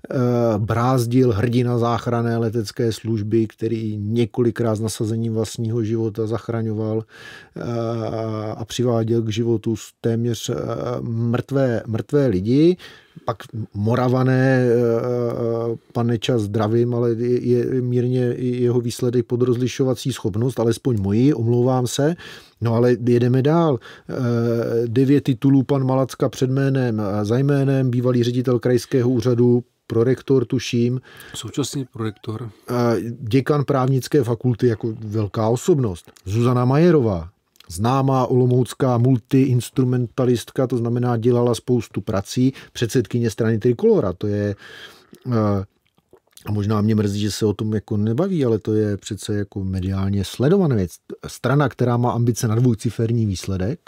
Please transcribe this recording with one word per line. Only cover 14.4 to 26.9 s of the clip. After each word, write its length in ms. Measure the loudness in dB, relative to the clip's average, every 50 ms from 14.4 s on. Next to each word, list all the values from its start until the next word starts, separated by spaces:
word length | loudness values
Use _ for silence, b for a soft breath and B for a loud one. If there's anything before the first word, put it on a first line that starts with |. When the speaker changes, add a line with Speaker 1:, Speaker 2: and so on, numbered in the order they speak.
| 4 4 4 4 4
Speaker 1:
eh, 40 | 4
eh, 1040 | 4 4 4 2 2 0 0 -2 -2 -2 -2 -2 -2 -2 -2 -2 -2 -2 -2 -4 -6 -8 _ _ -4
pane 240 | -2 0 0 0
Čas, 240 | -2 0 0 0 0
zdravím, 520 | 0 0 0 0 0 2 2 2 2 0 0
ale 180 | 0 0 0
je, 360 | 0 -2 0 0 0 0 2
je 340 | 2 2 2 2 0 -2 -2
mírně 520 | -2 0 0 0 0 2 0 0 0 0 -2
i 300 | -2 -4 -4 -2 0 0
jeho 180 | 2 2 0
výsledek 440 | -2 -2 -6 -2 -4 0 0 0 0
pod 160 | 0 0 0
rozlišovací 720 | 2 2 2 0 0 -4 0 0 0 0 0 -2 -4 -6 -6
schopnost, 460 | -4 -4 -4 -2 0 -2 -2 0 0
alespoň 420 | 0 0 0 0 -2 -2 -2 0
moji, 320 | 0 0 2 4 4 2 2
omlouvám 540 | 2 0 0 2 2 2 2 2 0 -2
se. 280 | -2 -2 0 0 0 0 B B B B B B B B _
No 120 | -2 0 2
ale 240 | 4 4 4 2 2 2
jedeme 340 | 2 2 4 4 2 2 2
dál. 380 | 2 4 4 4 2 2 0 -2 B B B B B -10
Eh, 40 | -6 -4 -2 -2 0 0 0 0 0 -2 -2 -2 -2 -2 -2
devět 340 | 0 2 2 4 4 4 4
titulů 420 | 4 0 -2 2 2 4 4 4 4
pan 200 | 2 0 0 0
Malacka 440 | 0 0 0 0 -2 -2 -2 -4 -4
před 200 | 0 -2 -2 0
jménem, 500 | 0 0 0 0 0 0 0 0